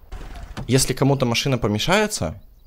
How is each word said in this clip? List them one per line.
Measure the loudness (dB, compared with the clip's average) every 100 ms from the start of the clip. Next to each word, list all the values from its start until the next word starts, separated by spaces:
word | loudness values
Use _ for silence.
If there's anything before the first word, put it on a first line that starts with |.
| -16 -14 -14 -14 -14 -10 0
Если | 2 2
кому-то | 2 2 2 2
машина | 0 0 0
помешается, | 0 0 2 2 2 -2 -6 -6 -16 -20